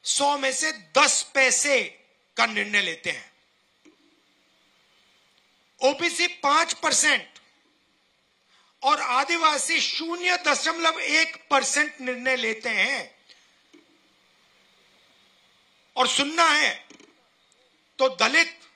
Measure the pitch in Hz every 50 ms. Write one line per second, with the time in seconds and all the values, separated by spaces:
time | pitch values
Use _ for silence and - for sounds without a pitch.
0 | _ - - - 277 285 294 277 269 269 254 - 311 311 311 220 185 _ _ 262
1 | 302 277 - - - - _ 277 262 254 - - - 285 277 240 202 147 - _
2 | _ _ _ _ _ _ _ - 233 226 214 208 202 208 208 202 202 175 165 165
3 | - 175 151 - - - _ _ _ _ _ _ _ _ _ _ _ - _ _
4 | _ _ _ _ _ _ _ _ _ _ _ _ _ _ _ _ _ _ _ _
5 | _ _ _ _ _ _ _ _ _ _ _ _ _ _ _ _ 254 262 285 -
6 | 339 339 339 320 349 349 - - - 277 285 320 330 330 - - - 311 302 -
7 | - 302 277 233 - - _ - _ _ _ _ _ _ _ _ _ _ _ _
8 | _ _ _ _ _ _ _ _ _ _ _ _ _ _ _ _ - 269 302 294
9 | - - 247 254 285 302 339 339 320 311 302 269 - - 330 277 - - - -
10 | 311 320 339 349 349 359 359 349 - 302 285 - - 320 320 330 330 320 320 -
11 | - - 294 311 320 320 320 - - _ 294 269 262 - - 285 294 302 - -
12 | 262 254 254 240 247 262 262 247 226 220 220 220 - 240 220 202 190 247 277 247
13 | - - _ _ _ _ - _ _ _ _ _ _ _ _ - _ _ _ _
14 | _ _ _ _ _ _ _ _ _ _ _ _ _ _ _ _ _ _ _ _
15 | _ _ _ _ _ _ _ _ _ _ _ _ _ _ _ _ _ _ _ 254
16 | 254 247 - - 285 294 320 339 339 320 294 302 294 - - - - _ - -
17 | - _ _ _ _ _ _ _ _ _ _ _ _ _ _ _ _ _ _ -
18 | 262 262 262 - 220 226 269 320 339 330 - - - _ _